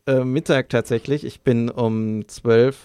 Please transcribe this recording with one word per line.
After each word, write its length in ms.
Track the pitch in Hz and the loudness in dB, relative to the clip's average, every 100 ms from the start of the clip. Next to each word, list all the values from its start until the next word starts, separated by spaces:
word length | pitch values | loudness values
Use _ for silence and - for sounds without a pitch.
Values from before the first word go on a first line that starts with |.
| - | -2
äh, 180 | 131 | 0
Mittag 460 | 127 135 165 139 - | 0 -2 0 -2 0
tatsächlich, 540 | 120 - 117 - 147 | -2 -2 -4 -2 -6
ich 180 | 117 - | -6 -6
bin 280 | - 117 120 | 0 0 -2
um 580 | - 113 110 110 107 104 | -2 -2 -2 -4 -6 -8
zwölf, 500 | - 117 113 131 135 | -4 2 4 4 0